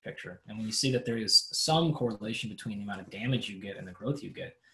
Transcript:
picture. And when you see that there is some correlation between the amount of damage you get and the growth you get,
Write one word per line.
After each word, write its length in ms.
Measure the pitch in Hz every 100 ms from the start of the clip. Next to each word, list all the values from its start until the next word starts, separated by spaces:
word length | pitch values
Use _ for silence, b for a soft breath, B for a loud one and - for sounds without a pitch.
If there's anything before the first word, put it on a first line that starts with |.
picture. 380 | - 101 90 90 -
And 100 | 107
when 80 | 110
you 60 |
see 200 | 110 135
that 120 | 123 120
there 120 | 117
is 320 | 107 - -
some 420 | - - 160 165
correlation 560 | - 120 107 110 110 110
between 280 | 101 - 101
the 60 |
amount 180 | 101 95
of 80 | 92
damage 380 | 98 120 127 107
you 100 | 95
get 160 | 101 95
and 100 | 95
the 40 |
growth 320 | 90 139 147
you 60 | -
get, 240 | - - - b